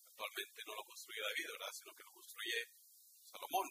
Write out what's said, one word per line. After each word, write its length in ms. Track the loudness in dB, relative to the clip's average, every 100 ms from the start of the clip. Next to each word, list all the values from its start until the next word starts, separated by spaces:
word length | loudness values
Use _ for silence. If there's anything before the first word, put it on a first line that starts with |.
| -16
Actualmente 480 | -4 -2 0 -2 -4 -4
no 80 | -4
lo 80 | -4
construye 320 | -6 -4 0
David, 400 | 2 2 0 0
¿verdad?, 160 | -2
sino 160 | -4 -8 -12
que 80 | -12
lo 80 |
construye 440 | -12 -8 -2 2 4 2 -4 -20 -20 -18 -18 -12
Salomón, 400 | -6 4 6 6